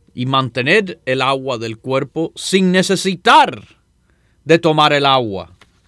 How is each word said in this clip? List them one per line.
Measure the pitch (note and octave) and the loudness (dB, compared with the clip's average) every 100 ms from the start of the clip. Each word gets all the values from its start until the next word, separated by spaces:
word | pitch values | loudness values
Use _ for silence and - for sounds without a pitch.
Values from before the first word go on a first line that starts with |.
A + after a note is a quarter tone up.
| _ | _
y | - B2+ | -10 -4
mantener | C3+ C3 B2+ B2+ G#3 F#3+ - | -2 -2 -4 0 0 0 -6
el | - C3 | -4 -2
agua | C3 C#3 C3+ A#2+ | 0 -2 -4 -6
del | A#2 A2 | -8 -10
cuerpo | C3 C3 C3+ D#3 D#3+ - | -4 -4 -4 -6 -8 -8
sin | - F#3+ F#3 | -2 0 2
necesitar | F#3 F#3 F#3 F#3+ F#3 A3+ D4+ C#4 A2 - _ _ _ _ _ _ _ | 2 0 -2 -4 -2 4 4 4 -2 -16 _ _ _ _ _ _ _
de | C#3 E3 | 2 2
tomar | D#3 D#3 D3+ | 4 2 2
el | C#3+ | 2
agua. | C#3 C3+ A2+ F#2+ E2+ _ _ _ | 2 2 0 -6 -12 _ _ _